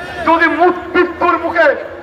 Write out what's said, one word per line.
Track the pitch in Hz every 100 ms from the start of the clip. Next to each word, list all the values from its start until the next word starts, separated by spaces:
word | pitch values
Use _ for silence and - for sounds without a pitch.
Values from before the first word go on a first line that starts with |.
| 349 359 320
যদি | 330 330
মু-, | 320 349 349 - 359
মৃত্যুর | 349 - 349 285
মুখে | 330 339 302 240 - -